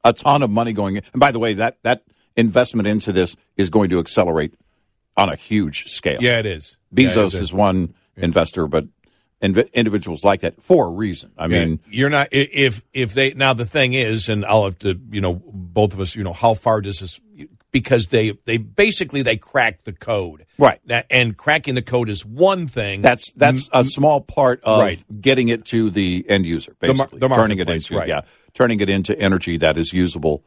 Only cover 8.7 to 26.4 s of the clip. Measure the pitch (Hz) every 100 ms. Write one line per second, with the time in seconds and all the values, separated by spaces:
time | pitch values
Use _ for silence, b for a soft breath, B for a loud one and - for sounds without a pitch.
8.7 | 80 - _ _ _ _ _ 98 95 131
9.7 | 123 110 101 90 80 101 98 - - _
10.7 | 180 98 85 107 80 - - 82 87 82
11.7 | 80 _ 104 135 147 139 139 139 139 135
12.7 | 107 _ 131 120 110 135 131 135 123 117
13.7 | 151 131 131 113 110 101 107 98 110 101
14.7 | 90 101 90 123 104 92 87 - 101 90
15.7 | 87 104 95 95 - 95 85 117 110 -
16.7 | 110 98 101 92 - _ - - _ _
17.7 | 135 - 123 98 120 110 98 - 113 107
18.7 | - 214 208 165 143 123 113 _ 139 117
19.7 | - - 95 - 107 90 76 _ - 139
20.7 | - - 120 - 127 120 104 - 151 143
21.7 | 127 120 123 113 101 104 120 185 190 160
22.7 | 120 101 98 113 123 - - 143 131 -
23.7 | 131 127 - 147 147 - - 135 123 -
24.7 | 107 101 87 _ 107 131 131 117 117 -
25.7 | 117 110 95 95 90 90 101